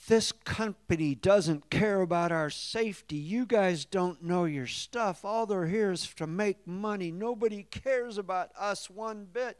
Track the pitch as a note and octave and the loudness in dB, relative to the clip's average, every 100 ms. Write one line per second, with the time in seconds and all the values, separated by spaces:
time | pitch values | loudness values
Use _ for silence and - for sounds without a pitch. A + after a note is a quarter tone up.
0 | - A3 G#3 - - - A3 G3 _ E3+ | 4 4 4 -6 -6 -2 -2 -4 _ 0
1 | D#3 C3 F#3 G3+ D#3+ D3+ - D#3 G#3+ G3 | 2 2 6 6 6 0 0 2 2 4
2 | F3+ E3+ E3+ E3 D3+ - - A3+ A3+ F#3 | 2 2 2 2 0 -4 -6 -2 -2 -4
3 | - D3+ D3 A3 B3 A3+ F#3+ E3+ C#3 F#3+ | -8 -8 -4 -2 2 4 4 2 -2 0
4 | F3+ F3 E3+ F3+ E3+ D3 B2 - - A#3 | 0 -2 -2 0 2 0 -4 -6 -8 -2
5 | A3 F3 G3+ A3 A3+ G3+ E3 G#3 G#3 F3 | -2 -2 -2 -2 0 0 0 2 2 0
6 | - - D#3+ E3+ G#3 F#3+ - F3+ G#3+ G#3 | -4 -6 -6 -2 0 -2 -4 -6 -4 -2
7 | F3+ E3 A3 A#3+ A3+ G#3 F#3+ - - C4 | -4 -4 -4 0 0 -2 -10 -10 -2 0
8 | A#3+ G#3 F#3+ F#3 F3+ - G3+ G3 - F#3+ | 0 -6 -4 -2 -4 -4 -4 -4 -8 -10
9 | A3 G#3+ G3+ F3+ B3 | -8 -8 -10 -6 -6